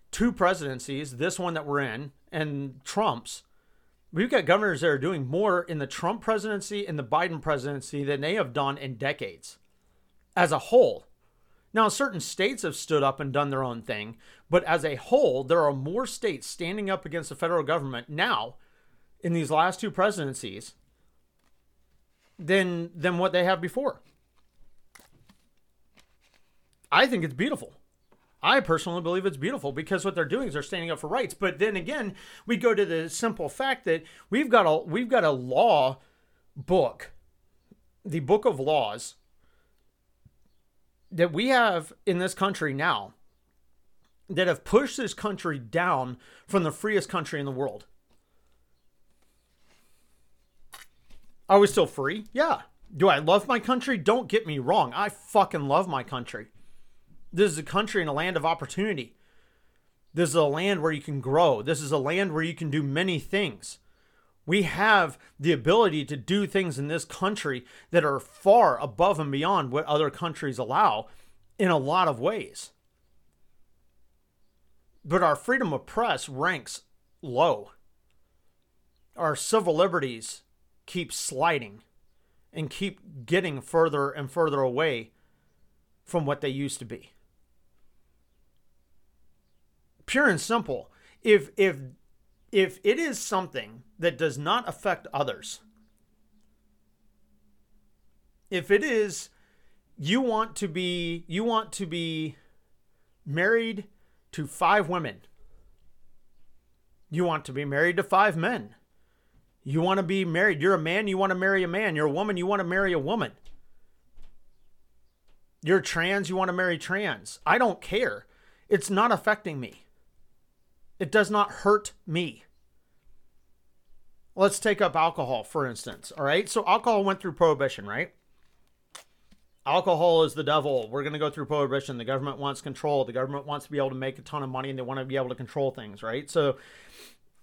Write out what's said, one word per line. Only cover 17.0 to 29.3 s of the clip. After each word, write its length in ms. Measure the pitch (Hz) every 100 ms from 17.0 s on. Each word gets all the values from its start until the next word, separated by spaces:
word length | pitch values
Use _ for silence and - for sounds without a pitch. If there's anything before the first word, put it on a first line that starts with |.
| 175
against 240 | 165 151
the 60 | 143
federal 280 | 165 170
government 440 | 143 165 139 123 123
now 480 | 151 214 170 117 - - _ _ _ _ _
in 140 | 175
these 180 | 170 143
last 280 | 151 175 185
two 120 | 214
presidencies 840 | 156 202 185 143 131 110 92 - - _ _ _ _ _ _ _ _ _ _ _ _ _ _ _ -
than, 520 | 160 190 185 170 170 170
than 220 | 170 175
what 160 | 185
they 100 | 180
have 160 | 180 190
before. 420 | 175 - 277 - _ _ _ _ _ _ - - - - - _ _ _ _ _ _ _ _ _ _ _ _ _ _ _ _ _ -
I 160 | 156 262
think 160 | 233
it's 100 | 160
beautiful. 400 | 127 240 294 - - _ _ _ _ _ _
I 180 | 143 269
personally 420 | 175 160 175 170
believe 240 | 165 180
it's 120 | 190